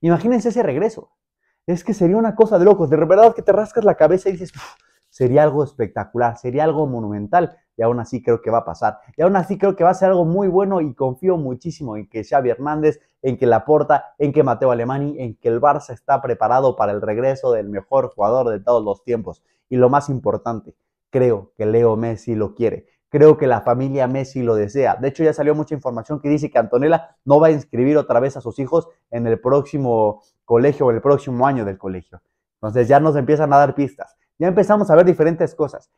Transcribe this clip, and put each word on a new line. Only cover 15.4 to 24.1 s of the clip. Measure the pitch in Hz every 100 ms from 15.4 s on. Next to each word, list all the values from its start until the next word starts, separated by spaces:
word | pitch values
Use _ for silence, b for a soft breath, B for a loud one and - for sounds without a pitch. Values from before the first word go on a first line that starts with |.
| 120
el | 117
Barça | 143 143 -
está | 120 - 139
preparado | 131 117 110 127 135 -
para | 104
el | 101
regreso | 107 107 131 135 131
del | 117 104
mejor | 104 - 135 -
jugador | - 104 123 120
de | 107
todos | 98 120
los | 107 98
tiempos. | - 117 90 85 _ _ _
Y | 127
lo | 123
más | 143 139
importante, | 131 104 101 - 113 - _ _ _ _
creo | 135 127 110 95 _
que | 107
Leo | 113 117 110
Messi | 117 110 - 110
lo | 104
quiere. | - 113 - _ _ _
Creo | 139 151 147
que | 139
la | 117
familia | 123 120 135 139
Messi | 127